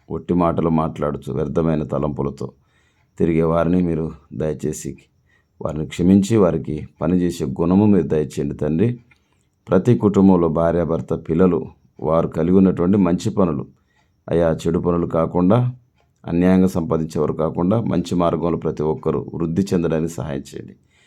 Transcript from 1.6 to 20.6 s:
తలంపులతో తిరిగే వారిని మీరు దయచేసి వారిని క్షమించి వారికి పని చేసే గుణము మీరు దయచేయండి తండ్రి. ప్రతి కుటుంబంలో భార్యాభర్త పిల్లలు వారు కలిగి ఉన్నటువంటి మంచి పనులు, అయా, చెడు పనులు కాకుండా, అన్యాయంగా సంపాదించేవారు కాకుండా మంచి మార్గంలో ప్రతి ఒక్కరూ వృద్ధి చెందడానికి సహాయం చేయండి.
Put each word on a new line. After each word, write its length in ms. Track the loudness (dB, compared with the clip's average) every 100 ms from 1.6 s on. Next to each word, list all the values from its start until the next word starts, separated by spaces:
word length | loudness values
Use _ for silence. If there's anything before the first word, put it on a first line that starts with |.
| 0 0
తలంపులతో 720 | -2 -4 -4 -4 -6 -6 -12 -14 _ _ _ _ _ -2
తిరిగే 240 | 0 2
వారిని 400 | 2 2 2 2
మీరు 300 | 0 -2 -6 -10 _
దయచేసి 640 | -8 -6 -4 -6 -6 -10 -14 _ _ _ _ _ _
వారిని 240 | -8 -6 -8
క్షమించి 500 | 0 4 6 6 4
వారికి 520 | 4 2 -4 -8 -10 -6
పని 200 | -2 0
చేసే 240 | 0 -2
గుణము 420 | -6 -2 2 4 4
మీరు 200 | 4 2
దయచేయండి 480 | 0 -2 -4 -6
తండ్రి. 460 | -4 -2 0 0 -2 -10 _ _ _ _ _ 0
ప్రతి 280 | 2 4 4
కుటుంబంలో 520 | 4 4 6 6 2
భార్యాభర్త 680 | 2 0 0 0 -2 -4
పిల్లలు 520 | -6 -2 2 2 2 -4 -14 _ -8
వారు 280 | -2 0 0
కలిగి 280 | -2 2 4
ఉన్నటువంటి 420 | 4 4 2 2
మంచి 320 | 2 0 -2
పనులు, 360 | 0 0 -2 -8 _ _ _ _ _ -4
అయా, 260 | 0 0 0 -2
చెడు 120 | 0
పనులు 280 | 0 0 -2
కాకుండా, 680 | -2 -2 0 2 2 0 -4 _ _ _ _ -4
అన్యాయంగా 400 | 0 4 4 4
సంపాదించేవారు 680 | 0 -2 -2 -2 -2 -2
కాకుండా 480 | 0 -2 0 0 0
మంచి 340 | 0 -2 -2
మార్గంలో 440 | 0 0 0 -2 -4
ప్రతి 240 | -4 -4
ఒక్కరూ 480 | -4 -2 -4 -4 -6
వృద్ధి 280 | -6 -4 -2
చెందడానికి 500 | -2 -2 0 -2 -4
సహాయం 260 | -6 -8 -10
చేయండి. 340 | -10 -16